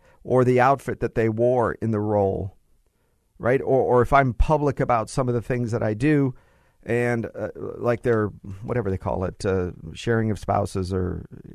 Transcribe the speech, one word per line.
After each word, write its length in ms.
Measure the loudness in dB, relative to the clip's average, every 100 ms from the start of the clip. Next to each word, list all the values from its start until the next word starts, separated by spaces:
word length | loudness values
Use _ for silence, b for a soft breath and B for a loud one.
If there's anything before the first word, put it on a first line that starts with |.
| b b
or 200 | 0 2
the 160 | 4 4
outfit 380 | 4 2 -2 -4
that 160 | -4
they 140 | 0 0
wore 460 | 2 2 2 0
in 180 | 0 -2
the 80 | -2
role, 560 | 0 2 2 0 -8 -12 _ _ _ _ _ _ _ -6
right? 220 | 0 0
Or, 200 | 2 2
or 220 | 4 4
if 100 | 6
I'm 220 | 4 4
public 460 | 2 2 2 0 0
about 280 | 0 0 0
some 200 | -2 0
of 60 |
the 80 | -2
things 280 | -2 -4 -2
that 140 | -2
I 100 | -2
do 400 | 0 2 2 2 -2 b b b b -4
and, 400 | -2 0 -2 -4
uh, 140 | -8 -10
like 480 | -8 -12 -4 -2 0
their, 260 | 0 2 0 -4 -16 -12
whatever 280 | -4 -4 -2
they 80 | -4
call 260 | -4 -4
it, 200 | -4 -2 -2
uh, 240 | 0 -2 -8 -14
sharing 360 | -8 -2 0 0
of 80 | -2
spouses 540 | -2 -2 0 -4 -2
or, 320 | -2 -2 -6 -12 -18 -20